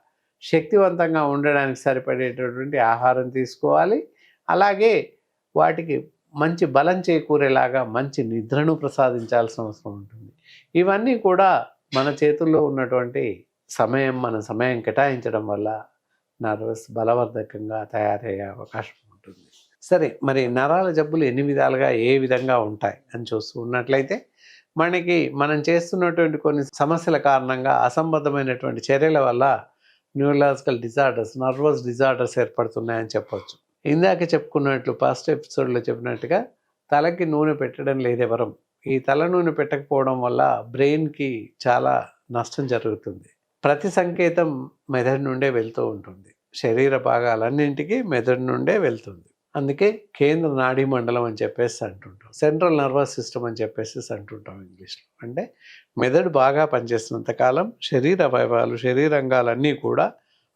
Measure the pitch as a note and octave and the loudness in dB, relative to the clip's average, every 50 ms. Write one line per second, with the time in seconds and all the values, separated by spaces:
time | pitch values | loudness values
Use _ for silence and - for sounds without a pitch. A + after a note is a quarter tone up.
0 | _ _ _ _ _ _ _ _ - - - D#3+ D#3+ D#3+ A3 G3+ G3 F#3 F3 E3+ | _ _ _ _ _ _ _ _ -4 0 0 0 2 2 4 4 4 4 4 2
1 | E3+ E3 D#3+ D#3+ D3+ C#3+ C#3+ C#3+ C#3+ D3+ D3 C#3+ C#3 C3+ B2+ - - C#3+ C3 B2+ | 0 0 2 0 0 0 0 0 2 2 2 2 0 0 -4 -2 0 0 0 0
2 | B2+ C3+ C3 B2+ C3 B2 A#2+ A#2+ B2+ B2 A#2+ B2+ C3 C#3+ C#3+ C3+ A#2 A2+ A#2 A#2+ | -2 -2 -2 -2 -2 -4 -4 -4 -6 -6 -6 -8 -8 -4 0 2 2 2 2 2
3 | B2 B2+ B2+ B2+ B2+ B2+ A#2+ C3 B2+ A#2+ - - - D3 D3 D#3 E3 F#3 A3+ D4+ | 2 2 2 2 -2 -2 -4 -4 -4 -4 -6 -4 0 2 2 4 4 2 0 -2
4 | - - _ _ _ _ _ _ _ - E3 F3 G3 G3+ G3+ F#3+ G#3+ A#3 G#3+ D#3 | -2 -6 _ _ _ _ _ _ _ -2 2 2 2 2 2 2 2 4 4 2
5 | C3 - _ _ _ _ _ _ _ _ - D3+ D#3 E3 D#3+ E3+ E3 E3 C#3 C3 | 0 -4 _ _ _ _ _ _ _ _ 0 2 2 2 2 -2 -4 -4 -4 -4
6 | - - _ _ _ _ - D3 D3+ E3 E3+ E3+ F3+ D3 C3 C3+ C#3+ E3+ F#3 F3+ | -6 -8 _ _ _ _ -4 -2 0 0 2 0 0 2 4 4 4 4 2 0
7 | F3 F3+ E3+ D#3 D3+ - D3+ C#3+ C#3+ C3+ C3 C3 B2+ B2 B2+ C3 B2+ A2+ A2 B2 | 0 0 0 0 2 0 2 2 4 4 4 2 2 2 0 -2 -2 -2 -4 -4
8 | C3+ C#3 - - A#2+ A2 A2+ A#2 G#2+ A#2 C3 C#3+ D3+ D#3+ D#3+ D3+ C#3+ C3+ - - | -4 -4 -4 -6 -4 -4 -4 -6 -4 -2 -2 0 2 0 0 0 -4 -4 0 2
9 | C3+ B2+ B2 A#2+ A2+ A2+ B2 A#2 A#2 A2+ - - A2+ G#2+ G#2+ - - G#2+ G2+ G2+ | 2 2 0 -2 -4 0 0 0 0 0 -4 -8 -10 -10 -10 -12 -14 -14 -14 -14
10 | G2+ G2+ - A2 A2 - - _ _ - - - _ _ - E3+ F3+ F#3+ G3 G3+ | -16 -20 -20 -20 -20 -20 -20 _ _ -20 -20 -20 _ _ 0 2 2 2 2 2
11 | A3+ C4+ B3+ A3 G#3+ F#3+ F3+ F3+ G3 F#3 E3+ B2+ A#2 - _ _ _ _ C#3+ C3 | 2 0 0 2 2 2 4 6 6 4 4 2 0 -4 _ _ _ _ -2 0
12 | C3+ C#3+ C#3 C#3+ D#3 D3+ D3 D3+ E3 D#3+ D#3 D3+ D3+ C#3+ C#3 C3+ B2+ A#2 B2+ B2+ | 0 0 0 2 2 2 2 2 2 2 4 4 2 0 0 -2 -2 0 0 -2
13 | B2 B2 - C#3 C3+ A2+ F#2 F2 - _ _ _ _ - - - A#2 A2 C3 C3+ | -2 -2 -4 -4 -4 -4 -6 -8 -14 _ _ _ _ -8 -2 0 0 0 2 0
14 | C#3 C3+ B2+ B2+ B2+ A#2+ A2+ G#2+ G2+ - A2 A2 B2 B2+ B2+ A#2 A2 A#2+ A2 - | 0 0 -2 -2 -4 -4 -4 -6 -6 -6 -4 -2 -2 -2 -2 -2 -4 -2 0 2
15 | C#3 C#3+ C3 B2 A2+ A#2 A2 A2 A2 G#2+ G#2 G2+ G#2 G#2+ A2 G#2+ G#2+ - _ _ | 2 2 0 -2 -4 -4 -4 -4 -4 -4 -4 -4 -4 -4 -6 -6 -10 -16 _ _
16 | _ _ _ _ _ _ _ - A#2+ A2 G#2+ G#2 A2 A2+ A2+ A2+ - - A2 A2+ | _ _ _ _ _ _ _ -6 -4 -4 -4 -4 -4 -6 -6 -8 -10 -10 -6 -2
17 | A2+ A2+ A#2+ B2 A#2+ A2 A#2 A2+ G#2+ - - G#2 G#2+ G#2+ A2 A2 G#2 - - A2 | 0 2 2 2 0 -2 -4 -6 -8 -8 -10 -12 -10 -8 -8 -8 -8 -6 -4 -2
18 | G#2 G#2 G2+ G2+ A2+ A2 G2 G2 G2+ G2 G2+ - G#2 - - A2+ A2+ - - _ | -2 -2 -2 -2 -4 -6 -6 -6 -8 -10 -12 -14 -16 -12 -12 -12 -12 -12 -16 _
19 | _ _ F#2+ _ _ F#2+ F#2+ - _ _ _ _ _ _ _ _ - - F#3 F3 | _ _ _ _ _ -20 -20 -20 _ _ _ _ _ _ _ _ 0 2 2 2
20 | D#3 B2+ - - C#3 C#3 C3 C3+ C3 A#2+ B2 B2+ C3+ C#3+ E3 F#3 F#3+ F#3 D#3+ D#3 | 2 0 -2 -4 -2 0 0 2 0 0 0 0 2 2 2 2 2 2 0 0
21 | D3+ D3+ D#3 D#3+ D3+ B2+ A#2+ C3+ C#3+ C#3+ C#3+ C#3 C3+ C3 C3 C3 C3+ C3 B2 A2+ | 0 0 0 0 2 2 2 0 0 0 2 2 2 2 2 2 2 2 2 2
22 | A2+ B2 C3+ C#3 C3 B2 B2+ B2 B2+ C3 B2+ A#2+ A2 G#2 G#2+ G#2 - G#2 - - | 2 4 4 2 2 2 0 0 2 2 2 2 2 0 -2 -4 -4 -4 -4 -6
23 | _ _ - A#2+ A#2 - A2+ A2 G#2+ - - B2+ A#2 A#2+ A#2+ B2 A#2 B2 C3 C3+ | _ _ -12 -12 -8 -6 -6 -6 -6 -8 -10 -10 -8 -4 -4 -4 0 0 0 0
24 | C#3 C3+ F#3+ B3+ - _ _ _ _ - - - _ _ _ D#3+ D#3+ E3+ F3+ F3+ | 0 -2 -4 -8 -8 _ _ _ _ -20 -20 -20 _ _ _ 0 0 0 0 -2
25 | E3+ F3 F3 E3+ C#3+ B2+ C#3 C#3 C#3+ D3 D3+ D3+ D3 E3 E3+ E3+ E3+ E3+ - F#3 | 0 0 2 2 0 0 -2 -2 0 0 0 0 2 2 2 2 0 -2 -2 0
26 | F3+ F3 E3 E3+ E3 D#3+ D3+ D3+ - D#3 D3 D3 C#3 C#3 - - C#3+ D3 E3+ D#3+ | 0 0 2 2 2 2 0 0 0 0 0 0 -2 -4 -2 -2 0 0 0 0
27 | E3 F3 D#3+ C#3 - C#3+ C3+ C3 B2+ B2+ C3 B2+ B2+ C3+ C3+ A#2+ A#2+ B2 - D#3+ | 0 0 0 2 4 4 4 4 2 0 -2 -2 0 0 2 2 2 2 2 0
28 | D#3+ E3 D#3+ D3+ D3 D3 C#3 C#3+ C3+ C3 B2+ B2 - C3 A#2 A2+ - - C#3 C#3 | 0 0 0 0 0 0 -2 0 -2 -2 -4 -4 -4 -6 -6 -4 -2 0 2 2
29 | D3+ D#3+ D#3 D3 C3+ B2 A#2+ B2 C3 C#3 B2 G#2+ - - _ _ _ _ _ _ | 4 4 4 4 4 2 2 2 2 2 2 0 -2 -10 _ _ _ _ _ _
30 | _ _ - C#3 C#3 C#3+ C#3+ C#3+ C#3+ C#3+ C3+ C3 - D3+ B2+ A#2 A#2 A2+ A2 C#3+ | _ _ -4 0 2 2 4 4 4 4 2 0 -2 -2 -2 -2 -4 -4 0 2
31 | C#3 C3 A#2 A#2 A2 A2 - C3 C3 C3 B2+ C3+ D3 D3+ C#3+ B2+ B2 B2 A#2+ A#2+ | 2 2 2 0 -4 -6 -6 -2 -2 -2 0 2 2 2 2 0 -2 -6 0 2
32 | C3+ C3+ C3 A#2+ B2 A#2 - B2+ A#2 A2 - - A#2 A2+ - B2 A2+ A#2 A#2 A2+ | 2 2 2 2 -2 0 0 0 -2 0 -2 -2 -4 -2 -4 -6 -6 -4 -4 -4
33 | A2+ A2 - G#2+ - - - G2 - - - - _ _ _ _ - C#3+ D3 D#3+ | -4 -4 -4 -6 -4 -4 -8 -10 -10 -14 -20 -20 _ _ _ _ -2 0 2 4
34 | F3 F#3+ F#3 E3 F3 D#3+ E3+ D3+ D3 - - D3+ C#3 C#3+ C3+ B2+ - C3 A#2+ - | 4 2 2 2 0 0 0 -2 -2 -2 -2 0 0 0 0 -2 -2 -4 -2 0
35 | C3 C3 B2+ - - - D3+ D3 - - - - C3+ B2+ B2 A#2+ A#2+ - A#2+ A#2 | 0 0 0 0 -2 -2 -2 -2 -4 -6 -4 -2 -2 0 -2 -2 -2 -4 -6 -6
36 | A#2 B2 A#2+ A2 - A#2+ E3 G#3 B3 - _ _ _ _ _ _ _ _ D3 D3 | -6 -8 -8 -6 -4 -2 -2 -2 -2 -6 _ _ _ _ _ _ _ _ 2 2
37 | D#3 F3 E3+ F3 F3+ D#3+ D3+ D3 D3+ D#3 D3+ C#3+ C3+ B2 - - C#3 C#3 C3+ C3+ | 2 2 0 -2 -2 0 0 2 2 2 0 0 -4 -6 -6 -4 -4 -2 -2 0
38 | B2+ A#2+ A#2+ A#2 B2 A2+ A2+ A2+ A#2 G#2 - - _ _ _ _ _ - C3+ C3 | 0 0 0 0 0 0 0 0 -2 -4 -6 -10 _ _ _ _ _ -4 -2 -2
39 | C3 - C#3 D3 E3 F3 F3+ F3+ E3+ E3 D3+ - B2+ D3 D3+ C#3 C#3 - D3 C3+ | 0 0 0 2 2 2 2 2 0 0 0 -2 -2 -2 -4 -6 -4 -2 0 0
40 | C3 C3 C3 B2+ B2 B2 B2 B2+ C#3 C3+ A#2 A2+ A2 A#2 A#2 B2+ C#3 C#3 D3+ D#3 | 0 0 0 -2 -2 -2 0 2 2 2 0 -2 -4 -6 -2 0 2 2 2 0
41 | D#3+ D3 D3 - C#3+ C3+ B2 A2 G#2+ - _ _ - C#3 B2 B2 C3 C3 C3 B2 | 0 -4 -4 -6 -6 -4 -4 -6 -10 -14 _ _ 0 0 2 2 2 2 0 0
42 | A2+ - _ _ _ - A#2+ A#2+ A#2 - - - C#3 B2+ B2 A2+ - A#2 G#2 - | -2 -4 _ _ _ -6 -6 -6 -6 -4 -6 -6 -4 -2 -2 -2 -2 -4 -6 -6
43 | - G#2+ F#2 - - _ _ _ _ _ _ _ - C#3+ D3 D3 - G3 F3 G3 | -8 -12 -12 -12 -18 _ _ _ _ _ _ _ 0 0 0 0 -2 0 0 0
44 | F3+ F3 F3 - F3+ E3+ E3+ F3 E3+ D#3+ C#3+ C3 C3 - - _ _ - C3+ B2+ | 0 0 0 0 0 2 2 2 0 0 -2 -6 -10 -12 -16 _ _ -4 -2 0
45 | A#2 B2+ C3+ C3+ C#3 C3+ C3 B2+ C#3 C#3 B2+ A#2 A2 A2+ - B2 B2+ A2+ G#2+ G2 | 0 0 0 0 -2 -4 -2 0 0 0 0 0 -2 -2 -4 -4 -4 -4 -4 -8
46 | G2 F#2 F#2 G2 G2 - _ _ _ _ - - - B2 A2+ B2 C3+ C#3 C3+ C3 | -12 -16 -20 -20 -20 -20 _ _ _ _ -10 -4 -2 0 2 4 4 4 2 2
47 | B2+ B2+ B2 A#2+ A#2+ A#2+ A2+ A2 A2+ A#2+ C3+ D3 D3 C#3+ C#3 C#3+ D3 E3 A3 C4 | 2 2 2 2 2 2 0 0 0 0 0 0 0 0 0 -4 -4 -2 -2 -2
48 | B3 F#3+ C#3+ A#2+ A2+ B2+ B2+ B2+ B2+ B2+ B2+ B2 C3 C#3 G3 G#3+ F3 C3 A#2 A2 | -2 -2 -2 0 2 2 0 0 0 -2 -2 0 0 0 2 2 2 0 -2 -4
49 | - G#2 F#2+ F2 - _ _ _ _ _ - C#3+ C#3 C#3 C#3 - G3 G#3 A3+ G#3+ | -8 -16 -20 -20 -20 _ _ _ _ _ -6 -4 -2 -2 0 2 2 2 2 0
50 | - _ - - C#3+ C#3+ D#3 E3 E3 D#3 C#3 C3 B2+ B2+ B2+ C3+ C3+ C3+ C3+ B2 | -8 _ -2 2 2 2 4 2 0 0 0 0 0 2 2 2 2 2 0 0
51 | A#2 A#2 A#2+ B2 A#2+ A#2 A2 G#2+ A2 G#2 - - A#2+ A#2 - - A2+ G2+ F#2+ G2 | 0 0 0 0 -2 -2 -2 -2 -4 -4 -2 -2 -2 -2 -2 -6 -8 -10 -10 -12
52 | - G2 F#2 - - - - - D#3 D3+ D3+ D#3+ F3+ F3 D#3+ D3 C#3 C3+ C3 C#3+ | -20 -20 -20 -20 -20 -20 -4 0 0 2 2 2 2 2 4 2 2 2 2 0
53 | C#3 C3+ - - A#2+ - - B2 A#2 A#2 A2+ A2+ A2 A2 - - A2 - - C3 | 0 0 -2 -8 -10 -8 -8 -6 -6 -6 -4 -4 -6 -6 -4 -8 -8 -8 -10 -12
54 | A#2+ - A#2 G2+ G2+ G#2 A2+ G#2+ G#2 - F#2+ G2 F#2+ F2+ F#2 F2+ F#2 F2+ - - | -10 -10 -10 -12 -10 -14 -18 -18 -16 -18 -18 -18 -20 -20 -20 -20 -20 -18 -18 -18
55 | _ _ _ _ - A#2 B2 D#3 A3 B3+ _ _ _ - - - _ _ _ - | _ _ _ _ -16 -10 -8 -8 -10 -10 _ _ _ -20 -20 -20 _ _ _ -2
56 | A#2 B2+ C3 E3 E3+ F3+ D3+ C#3 B2+ C3+ C#3 D3 D#3 D3+ C3 B2 A#2+ A#2 A#2+ A2+ | 0 2 2 2 2 2 2 4 4 4 4 2 2 2 0 -2 -2 -2 -2 -4
57 | - - A#2 A2+ A2+ - A2+ - B2+ B2+ C3 D#3 F#3+ A3+ - _ - - D3+ C3 | -2 -6 -8 -6 -6 -6 -2 2 2 2 2 2 -2 -4 -6 _ -6 -2 0 2
58 | B2+ D#3 F#3+ F#3 E3 C3+ B2+ B2 A#2+ A2+ A#2+ A#2 A#2 A#2 A#2+ A2+ A#2+ B2+ B2+ C3 | 2 2 2 2 2 2 2 2 2 2 2 0 0 0 -2 -2 -2 0 2 2
59 | D3 D#3 D3+ C#3+ C3 B2+ C3 B2+ A#2+ A#2+ A#2 B2 C#3 D3+ C3+ - - A#2 A#2+ C3+ | 2 2 2 0 0 2 2 2 2 2 0 0 0 0 0 -2 -2 -2 0 0
60 | D#3 - - _ _ _ _ _ _ _ _ | 0 0 -4 _ _ _ _ _ _ _ _